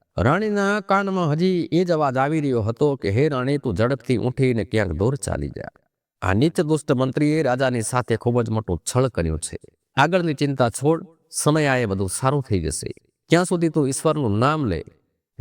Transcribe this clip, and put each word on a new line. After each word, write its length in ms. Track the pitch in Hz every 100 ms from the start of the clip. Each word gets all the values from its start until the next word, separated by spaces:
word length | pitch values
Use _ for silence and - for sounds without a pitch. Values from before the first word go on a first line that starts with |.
| _ -
રાણીના 600 | 104 175 220 202 196 208
કાનમાં 520 | 196 196 196 190 156
હજી 360 | 156 185 180 -
એ 120 | 160
જ 80 | 180
અવાજ 240 | 156 143 127
આવી 240 | 139 160
રહ્યો 220 | 143 120
હતો 340 | 104 117 147 139
કે, 140 | 92
"હે 180 | 104 156
રાણી, 300 | 131 127 143
તું 180 | 127 90
ઝડપથી 400 | 120 135 - 120
ઉઠીને 480 | 120 123 131 117
ક્યાંક 280 | 98 110 95
દૂર 240 | 80 107 139
ચાલી 320 | - 78 71
જા." 200 | - - - _ _ _ _
આ 100 | -
નીચ 280 | 98 156 180
દુષ્ટ 320 | 151 156 -
મંત્રીએ 500 | 127 131 135 147 156
રાજાની 400 | 139 127 131 123
સાથે 340 | 107 123 - 113
ખૂબ 260 | 120 123
જ 80 | 110
મોટું 280 | 110 104 85
છળ 300 | - 127 131
કર્યો 300 | - 82 78
છે. 200 | - - - _ _ -
આગળની 380 | 151 185 170
ચિંતા 360 | 139 143 135 120
છોડ, 360 | - 147 165 185 _ _
સમય 360 | - 151 156 147
આયે 200 | 131 113
બધું 220 | 95 95
સારું 340 | - 131 143
થઈ 180 | - 98
જશે. 320 | 78 - - - _ _ -
ક્યાં 160 | 165
સુધી 240 | 180 175 165
તું 200 | 156 135
ઈશ્વરનું 500 | 135 160 151 120 104
નામ 280 | 131 156 127
લે? 180 | 80 - - _ _ _ -